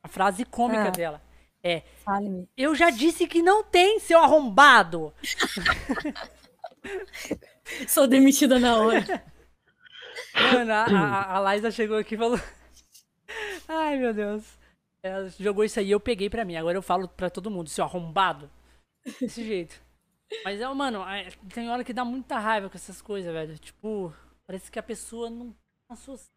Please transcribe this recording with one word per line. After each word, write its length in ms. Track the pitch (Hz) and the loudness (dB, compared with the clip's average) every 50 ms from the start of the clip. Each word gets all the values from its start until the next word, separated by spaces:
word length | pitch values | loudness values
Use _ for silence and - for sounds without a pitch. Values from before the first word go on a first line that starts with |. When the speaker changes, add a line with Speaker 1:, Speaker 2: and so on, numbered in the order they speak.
| - | -20
Speaker 1:
A 40 | |
frase 380 | 165 - 190 190 202 185 190 262 | -14 -4 0 0 0 0 -2 -8
cômica 420 | - - - 240 247 240 220 208 | -8 -2 -2 0 0 2 0 0
Speaker 2:
Ah. 40 | 190 | 0
Speaker 1:
dela. 300 | 185 175 170 160 147 151 _ _ _ - _ _ _ _ | -2 -2 -4 -6 -6 -12 _ _ _ -20 _ _ _ _
É, 200 | - 175 170 156 - - _ - _ | -4 -4 -4 -4 -6 -14 _ -12 _
Speaker 2:
Fale-me. 420 | 208 196 202 202 202 190 180 185 _ _ | -4 -4 -2 -2 -4 -8 -8 -10 _ _
Speaker 1:
"Eu 180 | - 262 302 320 | -2 -2 0 2
já 160 | 262 339 339 | 4 4 2
disse 380 | 254 214 269 339 330 - 349 | 2 2 0 0 2 0 -4
que 140 | - - 339 | 0 2 4
não 220 | 330 359 392 440 427 | 4 6 4 4 2
tem, 360 | - - 349 359 403 440 403 | 4 4 6 6 6 4 0
seu 200 | - - 339 330 | 2 6 6 8
arrombado!" 960 | 320 254 294 311 285 240 190 233 285 285 254 226 185 165 175 165 156 147 _ - | 8 8 6 4 4 4 6 8 10 10 10 8 6 4 -4 -8 -8 -10 _ -12
<laughs> 1160 | - - - - - - - 202 170 - - - - - 247 - - 302 - - - - - _ _ _ _ _ - - - _ - 392 403 370 381 - - - - - 311 - - _ _ _ _ - - - 262 | -10 -10 -4 -2 -4 -4 -4 -2 -2 -2 -2 -2 -4 -6 -6 -4 -4 -8 -8 -8 -14 -16 -18 _ _ _ _ _ -18 -18 -18 _ -14 -12 -10 -10 -12 -14 -16 -16 -10 -10 -10 -10 -10 _ _ _ _ -14 -12 -10 -6
Speaker 2:
Sou 200 | - - 320 277 | 0 4 4 6
demitida 520 | 247 254 269 269 277 269 - 294 240 262 247 | 6 8 8 8 8 8 6 4 4 4 4
na 180 | 240 247 233 | 4 4 4
hora. 260 | 220 220 226 226 240 190 | 4 4 4 4 2 0
Speaker 1:
<laughs> 1500 | - 359 - - - - _ _ _ _ _ _ _ _ _ _ - - - - - - - - - - - - - 240 | -2 -6 -8 -8 -16 -20 _ _ _ _ _ _ _ _ _ _ -20 -20 -20 -20 -18 -16 -16 -16 -6 -2 0 2 4 4
Mano, 180 | 247 240 226 | 2 2 0
a, 120 | 220 208 220 | 0 0 2
a, 520 | - 202 190 202 208 202 196 196 190 185 190 196 196 | 2 2 2 2 2 0 -2 -2 -2 -2 0 0 0
a 60 | 202 | 0
Liza 160 | 208 214 226 | 0 -2 -4
chegou 260 | 202 - 220 208 220 | -2 -2 -4 -2 -2
aqui 180 | 214 214 - 226 | -4 -4 -4 -4
e 20 | |
falou, 220 | 214 233 233 247 185 | -2 0 0 0 -2
<laughs> 1300 | - - - _ _ _ _ - _ _ _ - _ _ _ _ _ - - 453 427 415 392 330 - | -4 -10 -20 _ _ _ _ -20 _ _ _ -20 _ _ _ _ _ -16 -12 -12 -10 -10 -12 -12 -12
ai, 300 | - 320 320 311 302 285 | -8 -6 -4 -2 -2 -2
meu 160 | 269 254 233 220 | -2 -2 -2 -2
Deus. 440 | 208 208 202 208 214 214 - _ _ _ _ _ _ _ _ _ _ | -2 -4 -4 -6 -8 -10 -14 _ _ _ _ _ _ _ _ _ _
Ela 280 | - 185 190 196 196 185 170 - | -10 -8 -8 -8 -10 -10 -12 -4
jogou 240 | 185 208 202 196 214 | -4 -2 0 0 0
isso 160 | 208 - 226 | 0 0 -4
aí, 120 | 196 190 | 0 0
eu 80 | 202 208 | 0 0
peguei 300 | - 254 240 185 196 202 | 0 -2 -4 -2 -4 -4
pra 140 | 233 220 196 | -4 -6 -6
mim. 120 | 180 170 | -6 -6
Agora 200 | 160 160 170 175 | -4 -2 -2 -2
eu 40 | 190 | -2
falo 260 | 180 - 180 185 185 | -2 -2 -2 -2 -2
pra 220 | 175 _ - 185 175 | -6 _ -6 -6 -6
todo 200 | 175 196 180 220 | -6 -8 -10 -8
mundo, 180 | 208 180 165 151 | -8 -8 -10 -8
"seu 140 | - - 170 | -4 -4 -4
arrombado." 640 | 147 - 180 170 165 156 196 190 180 151 143 147 139 _ _ _ _ _ _ _ _ _ _ _ 262 - - | -4 -4 -8 -10 -4 -2 0 0 0 -2 -6 -14 -20 _ _ _ _ _ _ _ _ _ _ _ -18 -10 -10
Desse 240 | 262 208 - 240 226 | -10 -10 -8 -12 -8
jeito. 340 | 220 214 185 170 - - - _ _ _ _ _ _ _ _ _ _ 427 453 440 | -6 -6 -6 -8 -10 -16 -20 _ _ _ _ _ _ _ _ _ _ -16 -10 -10
Mas, 160 | 381 202 202 | -10 -8 -8
é, 60 | 240 | -8
mano, 340 | 262 277 269 285 262 226 196 185 | -8 -6 -4 -4 -4 -6 -8 -8
é, 220 | 185 196 202 185 185 - _ 214 190 - | -10 -10 -10 -10 -14 -18 _ -20 -14 -12
tem 160 | 233 233 233 | -10 -8 -6
hora 140 | 233 247 247 | -6 -6 -6
que 100 | - 226 | -8 -8
dá 100 | 240 254 | -8 -6
muita 320 | 233 247 269 240 - 285 | -6 -8 -10 -10 -8 -8
raiva 320 | 233 208 220 226 214 196 190 | -4 -2 -2 -2 -2 -4 -6
com 60 | - | -14
essas 240 | 185 - - 185 - | -16 -18 -18 -20 -20
coisas, 300 | _ - 202 196 185 170 | _ -10 -10 -8 -8 -8
velho. 260 | 160 160 156 156 160 | -8 -8 -10 -10 -14
Tipo, 560 | 156 - - _ _ - 214 214 202 185 170 147 _ _ _ _ _ _ | -18 -20 -20 _ _ -10 -8 -6 -6 -8 -10 -12 _ _ _ _ _ _
parece 240 | - 185 185 - - | -14 -14 -14 -14 -12
que 80 | - | -12
a 60 | 233 208 | -12 -10
pessoa 460 | - 220 - - - 226 233 233 233 | -10 -14 -14 -12 -16 -12 -10 -10 -10
não 260 | 233 233 240 240 208 _ _ _ _ _ _ | -10 -14 -16 -18 -20 _ _ _ _ _ _
passou 320 | _ 240 226 - 277 269 - - _ _ | _ -20 -20 -18 -20 -20 -20 -20 _ _